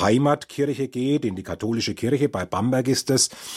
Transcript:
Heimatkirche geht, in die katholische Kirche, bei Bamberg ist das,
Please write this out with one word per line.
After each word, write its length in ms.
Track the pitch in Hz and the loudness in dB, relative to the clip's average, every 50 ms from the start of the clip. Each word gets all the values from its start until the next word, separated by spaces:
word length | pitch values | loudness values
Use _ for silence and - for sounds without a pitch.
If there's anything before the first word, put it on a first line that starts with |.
Heimatkirche 880 | 95 104 113 131 143 143 147 147 - - - 143 143 147 135 135 135 | 2 4 4 4 4 4 2 0 -2 -8 -4 -2 -2 -2 -2 -4 -4
geht, 380 | - - 123 127 139 147 147 123 | -4 -2 -2 0 0 0 0 0
in 100 | 107 92 | -2 -4
die 80 | 92 90 | -4 -6
katholische 500 | - 85 - 107 113 117 117 107 110 - | -8 -8 -4 -4 -2 -2 -2 -2 -4 -4
Kirche, 340 | - 113 120 143 127 147 | -2 0 0 2 2 2
bei 160 | - - 95 90 | 0 0 -4 -4
Bamberg 440 | - 98 92 107 127 131 131 120 | -4 -2 -2 0 2 2 2 2
ist 240 | 131 127 - - - | 2 0 0 2 2
das, 180 | 131 123 - - - - - - - | 2 2 2 0 -2 -10 -16 -14 -12